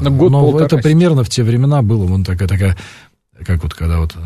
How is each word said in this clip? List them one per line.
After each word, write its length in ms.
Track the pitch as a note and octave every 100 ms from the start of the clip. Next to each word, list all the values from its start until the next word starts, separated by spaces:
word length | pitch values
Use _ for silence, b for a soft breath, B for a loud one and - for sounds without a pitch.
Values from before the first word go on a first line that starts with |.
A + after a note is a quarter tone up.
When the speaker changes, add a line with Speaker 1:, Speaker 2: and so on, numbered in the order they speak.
Speaker 1:
На 80 | C#3+
год, 200 | C3+ C3+
Speaker 2:
но 120 | C#3
Speaker 1:
полтора. 240 | C#3 D3 D#3+
Speaker 2:
это 120 | D3+
примерно 440 | D3+ D#3+ F3 D3
в 60 | A2+
те 120 | -
времена 400 | A2+ A#2+ C3+ D3
было, 200 | G#2+ A2+
вон 220 | F#2 F#2 F#2
такая, 240 | F2 F2+
такая, 260 | F#2 G2 F#2 B B B _ _ _ -
как 180 | F2
вот, 100 | D#2
когда 260 | - E2 E2
вот 160 | D#2+ E2